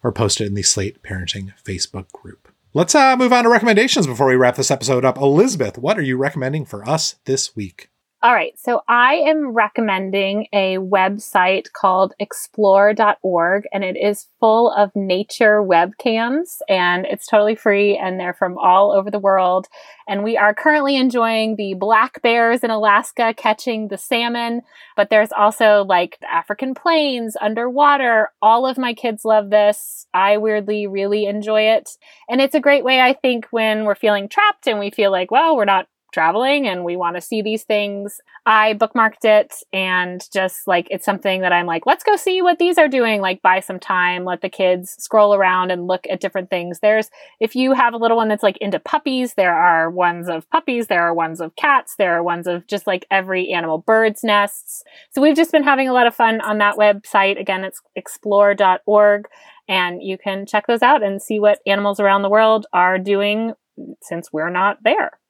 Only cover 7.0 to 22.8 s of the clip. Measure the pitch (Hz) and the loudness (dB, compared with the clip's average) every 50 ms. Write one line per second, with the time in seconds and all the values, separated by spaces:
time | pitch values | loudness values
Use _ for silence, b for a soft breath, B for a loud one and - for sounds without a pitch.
7 | - - - _ _ - 131 135 - - _ 113 104 92 _ - - _ _ _ | -2 -6 -8 _ _ -4 -4 -4 -4 -8 _ -12 -12 -12 _ -20 -20 _ _ _
8 | _ _ _ _ - 240 247 208 160 - _ - - - 240 - - - 233 240 | _ _ _ _ 2 2 2 2 -2 -4 _ -10 -6 -4 -4 -4 0 0 2 2
9 | 247 254 285 349 302 294 311 311 294 262 226 233 214 208 _ - 226 214 196 185 | 4 2 2 2 2 0 0 0 -2 -2 0 0 -2 0 _ -4 -2 -2 -2 -4
10 | 196 190 190 202 196 196 202 208 214 - - 202 190 190 190 185 190 185 202 190 | -4 -4 -4 -2 -2 -2 -4 -6 -6 -4 -4 -2 -2 -2 -2 -4 -4 -2 0 0
11 | 185 190 202 208 - - - 196 180 185 190 190 - - _ - - 190 185 185 | 0 0 -2 -6 -12 -4 0 0 2 2 0 -2 -4 -8 _ -2 0 0 2 2
12 | 190 - - _ 202 - - - - - _ - 214 196 190 196 202 208 214 208 | 0 -2 -2 _ -10 -10 -10 -14 -14 -14 _ 0 2 4 6 6 6 4 4 2
13 | 220 208 - _ - 190 180 170 165 175 185 202 208 - - 196 196 185 185 - | 2 0 0 _ -2 -2 0 0 0 2 0 -2 -4 -6 -6 -6 -4 -4 -4 -2
14 | - 208 208 - - _ _ _ - 220 214 226 233 240 - 202 208 196 _ 208 | -2 -2 -2 -4 -10 _ _ _ 2 2 4 4 2 2 2 2 0 0 _ -6
15 | 196 190 180 185 208 _ - - 240 214 208 214 208 185 180 165 175 185 214 _ | -2 -2 -2 -2 -2 _ -2 2 2 4 4 2 2 2 2 2 2 0 -4 _
16 | - 247 220 220 226 240 262 302 359 - - - - - 196 185 180 180 180 180 | -4 -2 -2 -2 -2 -2 -4 -4 -6 -6 -12 -16 -4 -2 0 0 2 0 0 -2
17 | 185 - 202 202 - - - 214 208 214 226 214 - 220 202 202 208 202 202 - | -4 -6 -8 -10 -6 0 2 2 2 2 -2 -2 0 0 2 2 2 0 0 0
18 | 202 185 185 185 180 180 180 _ 196 180 180 - - 185 180 190 202 202 202 196 | -4 -6 -6 -6 -6 -8 -4 _ -4 -6 -4 -2 2 4 4 4 4 4 2 0
19 | 196 208 202 208 190 196 190 190 185 180 180 190 196 _ B B B B B B | -2 -2 -8 -2 0 0 2 2 2 0 0 -2 -4 _ B B B B B B
20 | B B 202 202 202 220 226 214 202 208 208 - - 311 302 302 277 277 277 269 | B B -6 -6 -4 -2 0 2 2 2 0 2 0 2 2 2 2 0 0 2
21 | 254 262 240 247 233 226 226 220 220 220 220 208 208 196 190 180 196 208 226 220 | 0 0 2 0 0 0 0 -2 -2 -2 -4 -6 -6 -6 -6 -4 0 2 2 2
22 | 226 254 _ - - 240 233 233 233 226 233 247 - 233 220 214 | 2 0 _ -2 0 2 2 4 2 2 2 0 0 -2 -2 0